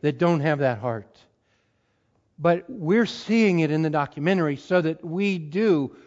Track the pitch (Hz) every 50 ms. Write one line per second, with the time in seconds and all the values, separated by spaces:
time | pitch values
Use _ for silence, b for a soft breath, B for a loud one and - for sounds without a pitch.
0 | b 151 139 123 175 170 170 151 139 160 151 139 143 131 120 104 113 123 113 110
1 | 101 - _ _ _ _ _ _ _ _ _ _ _ _ _ _ _ _ _ _
2 | _ _ _ _ _ _ _ - 147 170 170 180 - - 254 226 165 156 196 233
3 | 226 - - - - - 220 226 220 202 180 170 160 147 151 156 160 156 151 151
4 | 143 139 - 143 143 175 196 185 165 147 143 135 - - 180 180 160 160 160 160
5 | - 170 160 185 202 202 190 175 156 147 156 196 220 214 175 151 139 113 B B
6 | B